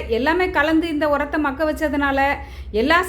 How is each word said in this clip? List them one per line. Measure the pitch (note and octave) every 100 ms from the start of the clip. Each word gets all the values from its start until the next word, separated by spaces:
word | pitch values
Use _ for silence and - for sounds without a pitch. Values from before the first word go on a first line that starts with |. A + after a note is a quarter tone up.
| A3 A3+
எல்லாமே | D4 F4+ F4+ D#4+
கலந்து | D#4 D#4+ E4+ D4
இந்த | D4+
உரத்தை | C#4+ D4 D#4 D4
மக்க | C4+ D#4
வச்சதுனால | D#4 D4+ C#4+ C#4 C4+ C#4 - - - - G#3
எல்லா | C4+ E4+